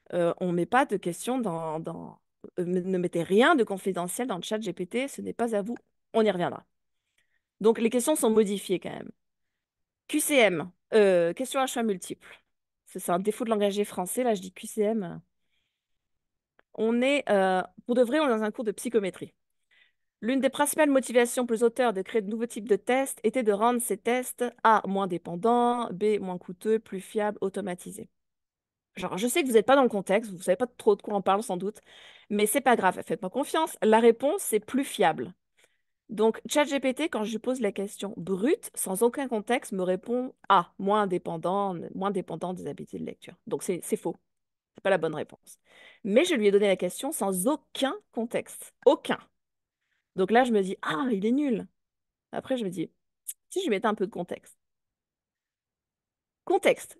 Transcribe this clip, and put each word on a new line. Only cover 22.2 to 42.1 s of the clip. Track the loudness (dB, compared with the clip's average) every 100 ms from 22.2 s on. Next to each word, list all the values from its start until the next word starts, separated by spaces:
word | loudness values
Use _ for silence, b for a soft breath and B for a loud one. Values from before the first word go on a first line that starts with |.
de | -2
nouveaux | -4 -6
types | -6 0
de | 0
tests | 2 0 0 -2
était | 0 2
de | 2
rendre | 2 2 2
ces | -2 -4
tests | -2 -2 -4 -6 -6 2
A, | 4 4 2
moins | -2 -2
dépendants, | -4 -6 -2 2 4 2 0 -4
B, | -2 0 0
moins | -4 -8
coûteux, | -12 -6 -2 -2
plus | -2 -12
fiables, | -6 -4 -4 -2
automatisés. | -4 -4 -6 -8 -12 -16 -18 _ _ _ _ _ _ _ _ -10
Genre, | -8 -4
je | -2
sais | 0
que | 4
vous |
n'êtes | 4 6
pas | 6
dans |
le | 4
contexte, | 2 0 0 0
vous | -4
ne |
savez | -2 0
pas | -2
trop | 0 0 0
de |
quoi | 0 -2
on |
parle | 2 0
sans | 0 -4
doute, | -6 -8 B B B B B
mais | 0 0
c'est | 2
pas | 2 4
grave, | 2 0
faites-moi | -4 -6 -4
confiance. | -4 -2 -2 -2 0
La | 4 6
réponse, | 6 6 2 0
c'est | 0 -2
plus | 0 -4
fiable. | -2 2 2 2 -6 -12 _ _ _ _ _ _ -10
Donc, | 0 0 0 -2
Chat | 0 2
G | 0
P | 0
T, | 0 -2
quand | -4
je | -4 -4
pose | -4 -2
la | -2
question | -4 -8 -8 -10 -8
brute, | -4 0 0 0 -4 -8
sans | -6 0
aucun | 2 0 -4
contexte, | -4 -2 -2 -2
me | -2
répond | 0 -2 -2 -4 -4 -6 2
A, | 4 2 -4
moins | 0 2 2
dépendant, | -2 -4 -4 -2 -2 -2 -6 -10 -6
moins | -4